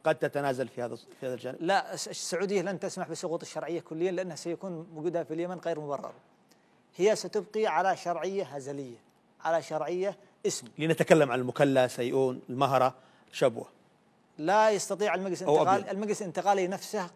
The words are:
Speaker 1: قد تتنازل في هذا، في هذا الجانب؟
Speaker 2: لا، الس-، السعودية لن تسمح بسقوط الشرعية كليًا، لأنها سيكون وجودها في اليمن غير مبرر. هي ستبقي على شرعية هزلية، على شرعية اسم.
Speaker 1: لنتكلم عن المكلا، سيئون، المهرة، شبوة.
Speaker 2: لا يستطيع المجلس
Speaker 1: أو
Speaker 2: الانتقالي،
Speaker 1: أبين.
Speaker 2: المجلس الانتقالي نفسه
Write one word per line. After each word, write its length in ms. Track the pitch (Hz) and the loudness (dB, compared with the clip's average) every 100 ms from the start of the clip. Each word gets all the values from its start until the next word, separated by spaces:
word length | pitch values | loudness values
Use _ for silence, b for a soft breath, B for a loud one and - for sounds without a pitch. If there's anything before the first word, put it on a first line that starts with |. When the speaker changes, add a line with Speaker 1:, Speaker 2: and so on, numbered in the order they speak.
Speaker 1:
قد 120 | 156 156 | 0 2
تتنازل 520 | 147 143 139 131 123 | 0 0 -2 -2 -4
في 140 | - | -4
هذا، 140 | 120 120 | -8 -8
في 320 | - - 131 | -14 -12 -8
هذا 60 | |
الجانب؟ 240 | 123 127 - | -8 -8 -4
Speaker 2:
لا، 340 | 165 196 - | 0 0 0
الس-، 140 | 175 214 | -8 -8
السعودية 540 | 185 - 175 190 202 | -8 -6 -4 0 0
لن 180 | 180 175 | -2 -4
تسمح 300 | 190 - 156 | -6 -6 -8
بسقوط 320 | 160 180 165 | -6 -6 -6
الشرعية 380 | - 156 151 170 | -6 -8 -6 -6
كليًا، 320 | - 160 185 | -6 -4 -2
لأنها 240 | 175 185 151 | -2 -6 -8
سيكون 520 | 170 160 190 165 175 160 | -8 -8 -8 -10 -10 -6
وجودها 280 | 165 170 | -4 -4
في 100 | 151 | -4
اليمن 260 | 160 175 185 | -4 -6 -6
غير 200 | 170 156 | -6 -4
مبرر. 340 | 147 135 131 - _ _ _ b b b b - | -4 -6 -8 -14 _ _ _ b b b b 0
هي 200 | 196 208 | 2 2
ستبقي 500 | 180 214 175 214 214 | 0 -4 -4 -2 2
على 320 | 156 190 175 | 2 2 0
شرعية 460 | 175 170 175 196 | -2 -2 -2 -4
هزلية، 540 | 151 143 135 143 131 117 _ _ _ _ | -4 -8 -8 -8 -10 -14 _ _ _ _
على 200 | 160 165 | 0 0
شرعية 560 | 143 156 151 180 196 190 b b 208 | 0 -4 -2 -2 -4 -6 b b -4
اسم. 200 | - 120 - | -4 -8 -2
Speaker 1:
لنتكلم 540 | 156 160 160 165 139 | 0 2 6 8 8
عن 80 | 123 | 2
المكلا، 480 | 123 - 143 131 123 | 0 4 6 6 4
سيئون، 540 | - 120 135 131 127 - | 2 0 2 2 0 -6
المهرة، 460 | 127 139 131 127 - b b b | 0 2 4 4 2 b b b
شبوة. 340 | - 135 117 - _ _ _ _ _ _ - | 0 2 2 -8 _ _ _ _ _ _ -4
Speaker 2:
لا 340 | 156 208 220 | 2 4 6
يستطيع 440 | 202 - 190 208 175 | 4 -2 -2 0 0
المجلس 280 | 190 165 | -2 -2
Speaker 1:
أو 120 | 170 156 | 4 6
Speaker 2:
الانتقالي، 260 | 160 196 | 6 4
Speaker 1:
أبين. 120 | 196 190 | 0 -4
Speaker 2:
المجلس 260 | 214 208 | -4 -4
الانتقالي 460 | 196 165 180 196 180 | -4 0 2 2 2
نفسه 420 | 190 - 214 180 | -2 -6 -6 -6